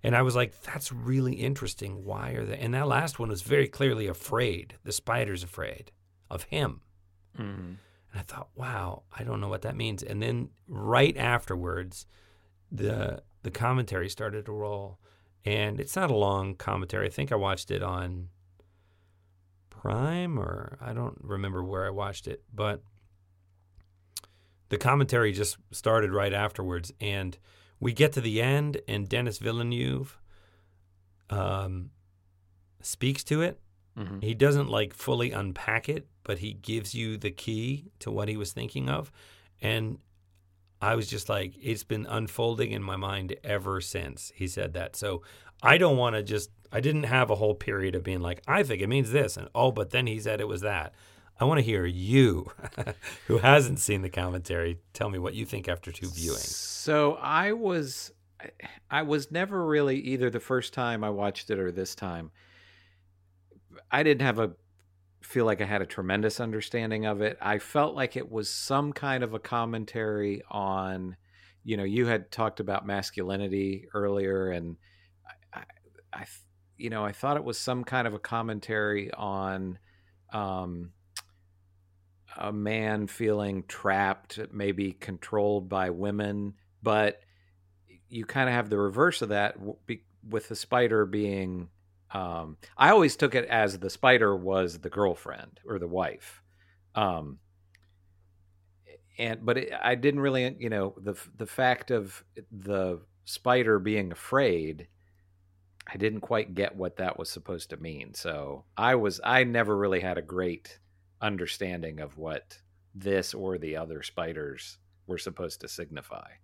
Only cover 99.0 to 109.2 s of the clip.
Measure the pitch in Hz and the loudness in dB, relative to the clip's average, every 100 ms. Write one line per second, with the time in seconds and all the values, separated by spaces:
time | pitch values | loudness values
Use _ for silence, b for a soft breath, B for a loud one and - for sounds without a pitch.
99 | _ - 117 113 113 123 - - 120 123 | _ -6 -4 -2 0 0 -2 0 2 4
100 | 139 143 139 131 127 139 117 107 98 - | 4 4 2 2 0 -2 -2 0 -2 -4
101 | 98 98 - - 110 - 127 123 - 120 | -8 -8 -12 -12 -8 2 2 2 0 -2
102 | 98 - - - - 104 95 101 92 87 | -2 -12 -20 -20 -16 -12 -2 0 0 -2
103 | - _ - - 127 127 113 107 95 107 | -8 _ -14 -4 4 4 6 4 4 0
104 | 92 85 - 131 131 85 78 78 85 _ | -2 -8 0 2 4 2 0 -8 -14 _
105 | _ _ _ _ _ _ _ _ - 98 | _ _ _ _ _ _ _ _ -14 0
106 | 107 107 - 113 104 92 98 98 92 - | 0 0 0 0 0 0 0 0 -6 -2
107 | 92 - 82 - 76 87 - 78 80 73 | -4 -2 -8 -10 -8 -10 -8 -10 -10 -10
108 | - - 87 76 69 69 - - 113 127 | -12 -8 -6 -6 -6 -10 -12 0 4 4
109 | 104 85 | 2 0